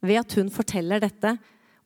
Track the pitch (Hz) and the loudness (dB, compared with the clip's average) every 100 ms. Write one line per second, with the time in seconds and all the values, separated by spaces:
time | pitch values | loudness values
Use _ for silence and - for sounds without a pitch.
0 | 185 220 226 - 196 - 220 202 170 208 | 0 2 2 0 0 -2 -4 -2 -2 0
1 | 202 - 214 233 - _ _ _ | 0 0 -2 -2 -6 _ _ _